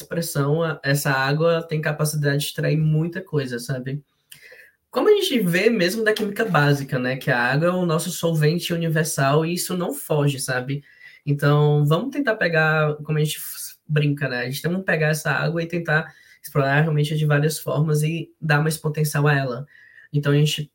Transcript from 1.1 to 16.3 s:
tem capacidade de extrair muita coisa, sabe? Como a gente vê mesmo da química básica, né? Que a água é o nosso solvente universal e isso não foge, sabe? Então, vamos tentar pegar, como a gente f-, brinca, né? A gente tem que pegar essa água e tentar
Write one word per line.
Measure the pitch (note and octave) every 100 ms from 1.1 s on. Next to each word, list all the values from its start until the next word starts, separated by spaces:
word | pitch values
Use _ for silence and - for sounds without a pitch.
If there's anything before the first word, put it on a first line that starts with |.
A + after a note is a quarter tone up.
| C3+ C3+ D3+ E3 E3
tem | E3 D#3
capacidade | D3+ D3 D3+ D3+ C#3+ C#3+
de | C#3+
extrair | - D3 D#3
muita | D#3 D#3 E3+ F3+
coisa, | - D3 B2+ A#2+
sabe? | A#2+ B2+ C3 D3 - _ _ - - - - _ _
Como | B3 G#4
a |
gente | G#4 F4 B3
vê | F3+ F3+ A3+
mesmo | A3 F3 A3+
da | G#3+
química | G#3+ G3+ G3 A3
básica, | D#3 C#3+ C#3 C#3 B2+
né? | B2+ C3
Que | -
a | B2
água | A#2+ C#3+ F3
é |
o | F#3 F3
nosso | D#3+ F3
solvente | - E3+ D#3 D3+ E3+ -
universal | E3+ E3 D#3 D#3 - C3+ D3+
e | D#3+ F3+
isso | - F3+
não | F#3+
foge, | C#4 - D3+ C#3+ C3
sabe? | - B2+ B2+ C#3+ - - - - C#3+
Então, | C#3+ D3 D3 D3 D3
vamos | D3 E3 C4+
tentar | D4 B3+ G#3+
pegar, | F3 D#3+ D#3 D#3 D3+ D3+
como | D3 D3+
a |
gente | D3+ -
f-, | - - - - -
brinca, | D3+ D3 C#3+ C3+
né? | B2
A | B2
gente | C#3+
tem | D#3+
que | F#3+
pegar | F#3+ D#3+ D3+
essa | D3+ D3+
água | C3 D#3 E3
e | E3
tentar | F3 E3 D#3 D#3+ - -